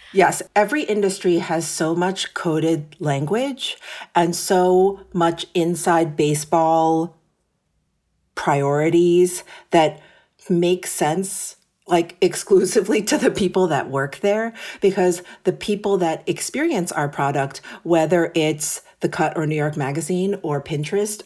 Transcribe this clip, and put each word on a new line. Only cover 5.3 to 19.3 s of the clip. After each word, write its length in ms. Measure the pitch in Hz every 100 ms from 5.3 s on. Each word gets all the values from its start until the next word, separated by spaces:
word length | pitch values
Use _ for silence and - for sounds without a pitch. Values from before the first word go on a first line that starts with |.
| 170 -
inside 640 | 180 165 170 - 170 165 151
baseball 1000 | 151 147 - 170 160 165 160 160 175 - _ _ _ _ _ _ _ _ _ _ _ -
priorities 1080 | - 143 139 143 160 170 175 175 180 - - - -
that 280 | 170 156 - - _ _ _ -
make 380 | 175 175 180 -
sense, 720 | - 151 165 190 - - - _ _ -
like, 300 | 175 170 -
exclusively 800 | 180 - - 190 175 233 185 220
to 160 | - 294
the 140 | 254
people 340 | - 185 185 180
that 220 | 143 -
work 300 | 135 139 -
there, 320 | 202 208 226 226 - -
because 440 | 196 190 180 175 - -
the 100 | -
people 440 | 151 - 208 202 196
that 300 | 170 156 -
experience 640 | 175 - 247 330 277 175
our 180 | - 143
product, 520 | 147 143 143 139 - - -
whether 480 | 165 170 160 175 165 165
it's 460 | 156 151 - - - _
The 100 | 175
Cut 280 | - 156